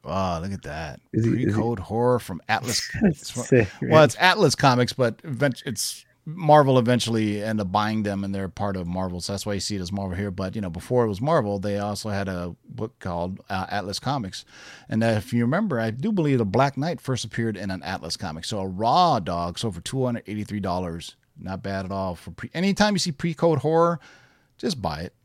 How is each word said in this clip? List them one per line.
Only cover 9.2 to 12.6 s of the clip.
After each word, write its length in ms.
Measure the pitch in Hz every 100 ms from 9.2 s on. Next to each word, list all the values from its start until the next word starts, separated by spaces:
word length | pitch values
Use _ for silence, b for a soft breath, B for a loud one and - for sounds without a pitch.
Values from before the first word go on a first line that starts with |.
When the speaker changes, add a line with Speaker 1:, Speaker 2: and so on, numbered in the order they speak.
Speaker 1:
So 120 | 85
that's 120 | 101
why 100 | -
you 60 | 101
see 140 | -
it 60 | 104
as 100 | 90
Marvel 260 | 98 98 87
here. 140 | 101
But, 240 | 92 95
you 60 | 110
know, 100 | 95
before 340 | 85 - 127
it 40 | 113
was 120 | 95
Marvel, 380 | 135 165 107 101
they 200 | 101 101
also 280 | 101 101 110
had 180 | 101 98
a 260 | 92 87 -